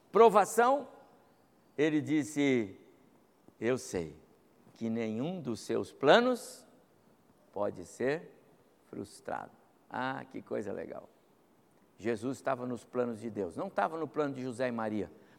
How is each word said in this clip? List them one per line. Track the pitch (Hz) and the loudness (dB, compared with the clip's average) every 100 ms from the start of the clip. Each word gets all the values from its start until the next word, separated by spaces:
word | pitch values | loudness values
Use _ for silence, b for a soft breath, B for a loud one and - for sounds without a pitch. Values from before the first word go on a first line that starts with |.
| _ | _
provação, | 202 226 202 190 - 240 277 254 - - - _ _ _ _ _ - | 8 10 8 4 4 4 4 -2 -16 -20 -20 _ _ _ _ _ 0
ele | 156 151 | 2 2
disse, | 127 156 123 147 143 127 101 - - - _ _ _ _ _ - | 0 0 0 0 2 2 0 -8 -20 -20 _ _ _ _ _ -6
"Eu | 110 127 | -2 -2
sei | - 92 80 73 - _ _ _ - | -4 -6 -6 -12 -20 _ _ _ -20
que | - 113 | -8 -6
nenhum | 113 110 110 147 185 | -4 -4 -4 -6 -6
dos | 135 107 | -6 -8
seus | - 113 101 | -4 -4 -4
planos | - 135 202 247 247 - - - - _ _ _ _ _ _ _ | 2 6 8 6 0 -6 -18 -20 -20 _ _ _ _ _ _ _
pode | - 104 95 | -4 -4 -4
ser | 82 - 123 156 - - - _ _ _ _ | -12 -4 -2 -2 -6 -20 -20 _ _ _ _
frustrado." | - 101 - - - - - _ _ - 117 | -10 -10 -12 -8 -8 -10 -18 _ _ -12 -6
Ah, | 131 135 - | -6 -6 -10
que | - | -14
coisa | - 117 101 | -8 -6 -6
legal. | 92 - - - _ _ _ _ _ _ _ _ - | -8 -10 -12 -16 _ _ _ _ _ _ _ _ -8
Jesus | 101 110 123 131 | -4 -4 -4 -6
estava | 139 127 123 | -4 -4 -4
nos | 120 | -8
planos | - 123 120 110 | -6 -4 -2 -4
de | 113 | -8
Deus, | 104 90 113 | -6 -6 -6
não | 190 | -6
estava | - 196 165 | -2 -2 -2
no | 151 | -6
plano | 151 147 | -2 -4
de | 131 | -4
José | 127 117 127 | -8 -4 -4
e | |
Maria, | 117 110 107 87 - b | -2 -4 -4 -6 -10 b